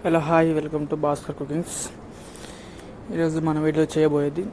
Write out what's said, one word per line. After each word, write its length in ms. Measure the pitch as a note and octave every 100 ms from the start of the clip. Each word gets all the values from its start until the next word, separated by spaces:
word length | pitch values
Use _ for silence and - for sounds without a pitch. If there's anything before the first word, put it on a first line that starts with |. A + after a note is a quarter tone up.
హలో, 160 | F3+ E3 D3+
హాయ్, 200 | E3 E3 D#3
welcome 280 | D3+ D3+ D3
to 40 | D#3
భాస్కర్ 340 | D3 C#3+ - C#3+
కుకింగ్స్. 360 | C#3 D3+ E3+ - - - - - - - - - - - - - -
ఈరోజు 260 | F3 E3 D#3+ D#3+
మన 100 | D3+ D#3
వీడియో 180 | D3+ D#3 D#3+
చేయబోయేది 480 | D#3 D3 C#3+ D3 G3